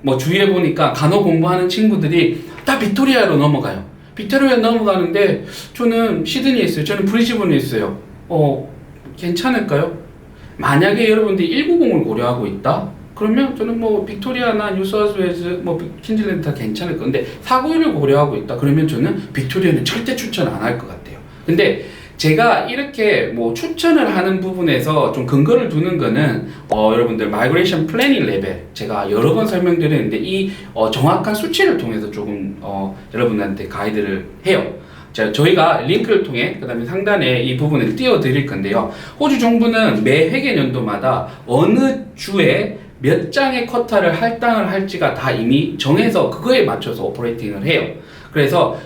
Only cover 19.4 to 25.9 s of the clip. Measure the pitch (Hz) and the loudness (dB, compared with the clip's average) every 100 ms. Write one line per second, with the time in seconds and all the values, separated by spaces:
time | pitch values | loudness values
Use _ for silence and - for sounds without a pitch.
19.4 | 127 190 180 135 - 226 247 - 226 180 | -4 0 2 2 0 -4 -4 -4 -4 -4
20.4 | - - 120 120 - - - - - - | -4 -2 -4 -4 -8 -16 -16 -18 -18 -8
21.4 | - 175 233 - - - - - 156 156 | 0 2 2 0 -8 -18 -18 -2 2 4
22.4 | 233 - - 254 277 - 214 147 113 117 | 4 2 0 -4 -6 0 2 2 0 -2
23.4 | 117 - 330 - 330 302 220 190 190 190 | -2 -2 -6 0 4 4 4 2 0 0
24.4 | 190 180 165 127 151 151 120 131 123 143 | -2 -2 0 2 2 2 0 -2 0 2
25.4 | 156 247 233 156 180 | 4 4 2 0 0